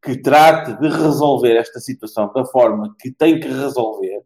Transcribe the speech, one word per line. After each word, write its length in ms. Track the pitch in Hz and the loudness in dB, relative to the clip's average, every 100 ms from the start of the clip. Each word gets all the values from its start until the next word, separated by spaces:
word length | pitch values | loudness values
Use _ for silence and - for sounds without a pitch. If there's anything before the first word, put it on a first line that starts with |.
que 140 | - 127 | -8 -4
trate 540 | - 151 160 156 - 107 | 2 6 6 4 -4 -4
de 80 | 151 | -4
resolver 640 | 160 156 135 147 131 120 117 | 0 0 2 0 2 2 2
esta 240 | 113 120 | 0 -10
situação 520 | 123 - 110 - 104 | -14 -14 -10 -6 -4
da 100 | 135 127 | -4 -2
forma 500 | 131 117 107 107 - | 2 2 0 -8 -12
que 120 | 127 | -16
tem 280 | - 156 160 | 0 0 2
que 80 | 135 | -2
resolver 720 | 131 139 127 113 107 95 101 | -6 -6 -4 -6 -6 -10 -10